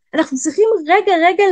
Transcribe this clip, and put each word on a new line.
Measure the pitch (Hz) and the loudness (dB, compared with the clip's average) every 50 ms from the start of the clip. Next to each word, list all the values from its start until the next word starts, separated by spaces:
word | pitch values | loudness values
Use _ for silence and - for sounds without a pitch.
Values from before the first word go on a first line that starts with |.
| _ _ - | _ _ -6
אנחנו | 302 311 - 269 254 | -6 -4 -4 -6 -8
צריכים | - 311 - 381 427 440 440 359 302 294 | -6 -4 -2 0 0 0 0 -2 0 0
רגע, | 349 415 392 415 370 320 320 349 | 0 0 2 2 0 2 2 2
רגע | 381 349 403 381 | 2 2 2 2